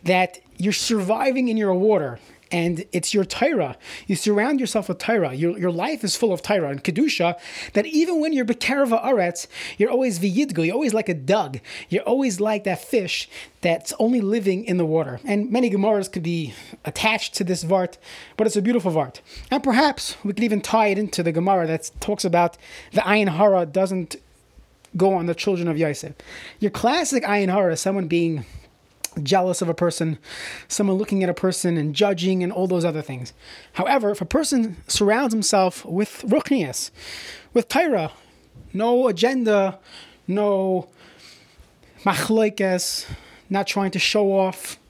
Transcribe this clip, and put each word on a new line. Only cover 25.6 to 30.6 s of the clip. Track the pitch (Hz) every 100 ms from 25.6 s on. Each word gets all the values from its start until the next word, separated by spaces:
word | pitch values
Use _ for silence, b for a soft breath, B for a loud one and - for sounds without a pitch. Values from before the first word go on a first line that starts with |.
| 170
of | 156
Yosef. | 160 143 147 - B B B B
Your | 208
classic | 202 226 311 320 269
Ayin | 202 208 190
Hara | 190 185
is | 160
someone | 190 196 170
being | 170 170 156 113 B B _ _ _ - -
jealous | 143 190 185 175
of | 170
a | 165
person, | 175 160 160 151 B B B B